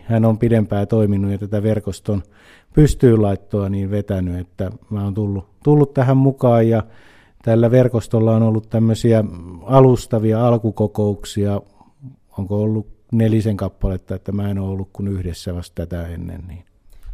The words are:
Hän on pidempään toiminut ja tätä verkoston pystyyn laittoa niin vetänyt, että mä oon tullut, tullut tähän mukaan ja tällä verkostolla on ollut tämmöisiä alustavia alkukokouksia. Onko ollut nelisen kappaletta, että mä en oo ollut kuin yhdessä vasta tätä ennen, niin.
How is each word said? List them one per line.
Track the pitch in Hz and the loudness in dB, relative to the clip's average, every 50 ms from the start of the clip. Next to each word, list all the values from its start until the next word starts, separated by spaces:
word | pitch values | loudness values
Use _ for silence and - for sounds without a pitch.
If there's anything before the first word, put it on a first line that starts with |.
| - | -4
Hän | - 117 113 113 | -2 0 2 2
on | 113 110 | 2 2
pidempään | 107 120 113 117 113 104 - 104 101 101 | 2 2 2 2 2 2 0 -2 -4 -2
toiminut | - 117 110 107 104 104 98 101 98 | 0 0 2 2 2 0 0 -2 -2
ja | 101 | -4
tätä | 98 104 98 107 104 101 | -4 -6 -4 -4 -2 0
verkoston | 110 107 104 - 101 92 - - - 104 98 - _ _ _ _ - - _ _ _ - | 0 -2 -2 -4 -8 -10 -8 -6 -4 -4 -4 -6 _ _ _ _ -20 -20 _ _ _ 2
pystyyn | 156 151 135 - - - 123 113 110 | 4 4 4 4 4 4 6 6 6
laittoa | 104 101 98 - - - - 104 98 98 | 2 0 -2 -4 -6 -6 -4 -4 -2 -2
niin | 101 98 98 95 | -4 -4 -4 -4
vetänyt, | 101 104 98 - 101 95 92 90 90 90 | -4 -4 -4 -4 -4 -4 -4 -4 -4 -6
että | 90 - _ - 98 92 107 - _ - | -10 -12 _ -8 -8 -8 -8 -12 _ -10
mä | 107 101 101 | -8 -6 -4
oon | 101 95 | -4 -4
tullut, | 107 104 101 98 95 - _ _ _ - | -4 -4 -4 -4 -6 -8 _ _ _ 0
tullut | 147 151 147 143 143 - | 2 4 4 2 2 0
tähän | 139 123 135 135 | 0 2 2 4
mukaan | 131 135 135 131 - - 123 117 117 113 113 | 4 2 2 0 2 2 4 4 4 4 4
ja | 113 110 107 - - - - - _ _ _ _ _ _ - | 2 0 -2 -4 -12 -20 -20 -20 _ _ _ _ _ _ -2
tällä | 117 113 113 117 117 | 0 2 2 4 4
verkostolla | 120 127 123 123 - 110 - - - 113 110 113 113 | 4 4 4 4 2 -2 -4 0 0 2 2 4 4
on | 110 113 | 4 4
ollut | 113 110 110 110 - | 2 2 0 -4 -2
tämmöisiä | - 113 113 113 110 - - 117 113 110 104 92 85 87 87 90 90 85 - | 0 2 2 2 2 2 2 4 4 4 2 0 -6 -14 -16 -16 -16 -12 -4
alustavia | - 131 135 131 127 123 117 - - 120 110 107 110 107 110 120 | 2 4 6 6 6 4 0 -2 -4 -4 0 0 0 0 2 2
alkukokouksia. | 120 120 117 110 110 104 - 107 104 - - 104 104 101 - - - - 104 101 101 101 101 - _ _ _ - _ _ _ 143 131 135 _ _ _ - | 2 2 2 0 -2 -2 0 -2 -2 0 -2 -2 -2 -2 -4 -8 -8 -4 -4 -2 -2 -2 -4 -6 _ _ _ -20 _ _ _ -20 -20 -20 _ _ _ -10
Onko | - 98 92 101 104 | -10 -6 -4 -2 -2
ollut | 104 107 110 110 104 - - _ _ - | -2 -2 -2 -4 -6 -8 -16 _ _ -2
nelisen | 120 113 113 113 110 110 104 113 104 | 0 2 2 4 2 2 0 0 -2
kappaletta, | 90 98 95 - - - 98 92 90 _ - 95 | -2 -4 -6 -6 -4 -4 -4 -4 -4 _ -8 -10
että | 92 - - | -10 -8 -6
mä | 98 101 101 101 | -6 -4 -4 -4
en | 101 98 | -4 -4
oo | 98 95 | -4 -6
ollut | 95 95 92 - - | -6 -8 -8 -10 -10
kuin | - 101 | -8 -6
yhdessä | 98 98 95 90 90 82 - - 95 87 | -6 -6 -6 -6 -8 -10 -10 -10 -10 -8
vasta | 87 87 - - - 85 | -8 -10 -12 -10 -10 -10
tätä | 85 90 85 85 | -8 -8 -8 -8
ennen, | 85 85 85 87 87 87 82 82 | -10 -10 -12 -12 -12 -12 -14 -14
niin. | 90 78 85 - _ _ _ _ - - - - - | -16 -16 -18 -20 _ _ _ _ -20 -20 -20 -18 -16